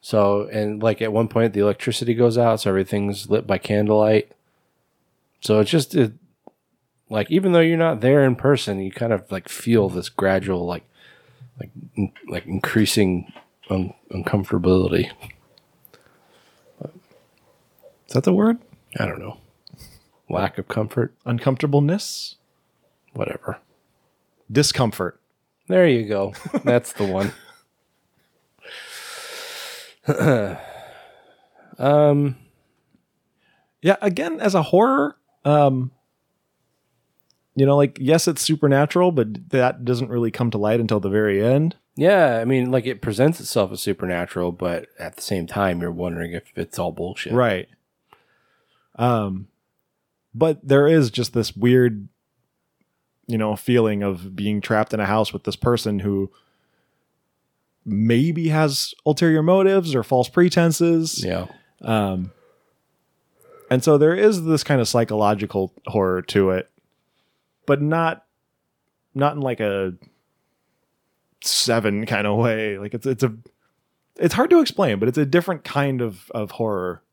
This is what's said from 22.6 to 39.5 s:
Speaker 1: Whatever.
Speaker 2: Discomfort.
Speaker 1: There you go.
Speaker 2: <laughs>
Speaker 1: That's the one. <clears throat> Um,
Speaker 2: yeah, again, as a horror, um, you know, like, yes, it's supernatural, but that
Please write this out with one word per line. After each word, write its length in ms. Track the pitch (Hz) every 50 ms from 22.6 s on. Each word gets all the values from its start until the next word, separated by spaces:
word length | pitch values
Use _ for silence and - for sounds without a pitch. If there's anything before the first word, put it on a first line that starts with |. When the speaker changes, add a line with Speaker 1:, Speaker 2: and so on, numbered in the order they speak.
| _ _ _ _ _ _ _ _ _ _ _
Speaker 1:
Whatever. 460 | - - - - - - - - - _ _ _ _ _ _ _ _ _ _ _ _ _ _ _ _ _ _
Speaker 2:
Discomfort. 680 | 107 135 147 - - - 131 110 - - 92 90 - _ _ _ _ _ _ _ _ _ _ _
Speaker 1:
There 200 | 185 185 180 165
you 200 | 131 117 113 101
go. 260 | 107 98 98 98 101 - - -
Speaker 2:
<laughs> 160 | - 269 -
Speaker 1:
That's 300 | - 123 120 120 - -
the 120 | - 208
one. 280 | 98 92 95 - - - - - - - _ _ _ _ _ _ _ _ _ _ _ _ _ _ _ _ _ _ _ _ _ _ - - - - - - - - - - - - - - - - - - - - - - - - - - _ _ -
<clears throat> 500 | 143 - - 156 135 117 104 98 90 73 - - - - - - - - - - - _ _ _ _ _ _ _ _ _ _ _ - -
Um, 600 | - 139 147 147 151 147 147 143 143 143 127 - _ _ _ _ _ _ _ _ _ _ _ _ _ _ _ _ _ _ _ _ _ _ _ _ _ _ _ _
Speaker 2:
yeah, 160 | - 165 196 -
again, 380 | - 208 175 175 302 339 330 -
as 160 | 226 208 190
a 80 | 185 151
horror, 520 | - - 180 220 254 269 277 285 294 - _ _ _ _ _ _
um, 460 | 143 147 147 147 139 131 127 127 131 _ _ _ _ _ _ _ _ _ _ _ _ _ _ _ _ _ _ _ _ _ _ _ _ _ _ _ _ _ _ _ _ _
you 100 | - 135
know, 120 | 139 139 143
like, 200 | 143 139 - -
yes, 280 | 135 131 156 165 - -
it's 140 | 156 -
supernatural, 680 | - - 160 151 - 147 139 139 147 147 - 180 180 180
but 380 | 170 139 117 110 107 92 -
that 360 | -